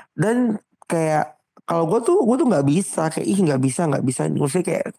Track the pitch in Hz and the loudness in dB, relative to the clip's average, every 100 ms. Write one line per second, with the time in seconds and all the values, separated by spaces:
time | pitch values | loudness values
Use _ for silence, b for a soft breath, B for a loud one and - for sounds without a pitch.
0 | B - 196 247 240 214 - _ - 165 | B -4 0 2 0 -2 -10 _ -4 -2
1 | 160 151 - - _ - - 170 165 226 | 0 0 -2 -8 _ -18 -4 -2 0 0
2 | 233 359 233 262 277 156 139 160 196 - | 2 2 2 2 2 2 2 2 0 -4
3 | 160 - - 196 165 135 131 127 165 131 | -2 -2 -2 2 2 2 0 0 -2 0
4 | 131 131 156 - 143 180 170 160 - | -2 -2 -2 0 0 -2 -2 -4 -4